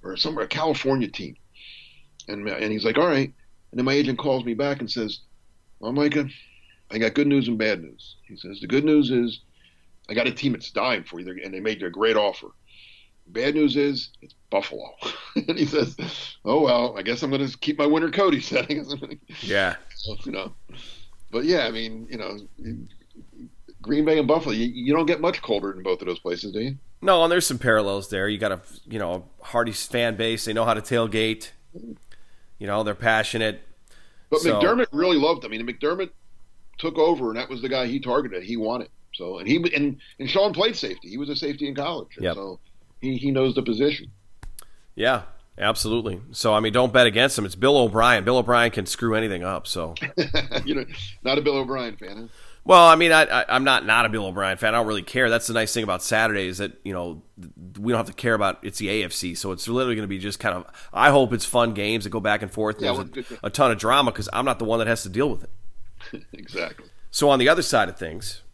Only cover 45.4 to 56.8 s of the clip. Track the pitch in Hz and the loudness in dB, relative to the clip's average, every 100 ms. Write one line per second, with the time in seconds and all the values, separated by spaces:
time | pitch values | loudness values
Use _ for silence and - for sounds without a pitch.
45.4 | - - 101 110 107 117 110 92 107 - | -18 -4 0 0 0 -2 -2 -8 -10 -2
46.4 | 120 107 110 113 127 120 120 104 131 - | 2 4 4 2 4 6 6 6 4 4
47.4 | 104 92 127 143 120 104 117 120 95 127 | -4 2 6 6 6 6 6 6 4 2
48.4 | 110 120 117 110 92 - 113 110 110 95 | 4 4 4 0 -4 -2 0 0 0 -2
49.4 | 90 90 - - 80 80 135 156 139 160 | -4 -6 -6 -6 -6 -8 -8 -4 -2 -2
50.4 | 139 143 131 143 123 - - - 127 143 | -2 -4 -4 -4 -4 -10 -12 -8 -2 0
51.4 | 147 139 123 135 120 - 101 101 113 - | 2 0 -2 -4 -6 -10 -14 -14 -16 -16
52.4 | - - - 180 170 160 170 160 160 123 | -20 -14 8 10 12 10 8 6 6 2
53.4 | - 127 135 127 85 113 113 110 98 90 | 2 2 4 2 4 4 4 0 -4 -2
54.4 | 95 95 110 117 110 107 87 123 127 113 | -2 0 0 2 0 -2 -4 0 2 2
55.4 | 113 117 107 120 107 92 - 110 113 101 | 0 -2 0 -2 -2 -2 0 2 2 0
56.4 | 92 92 101 - | -2 -4 -8 -8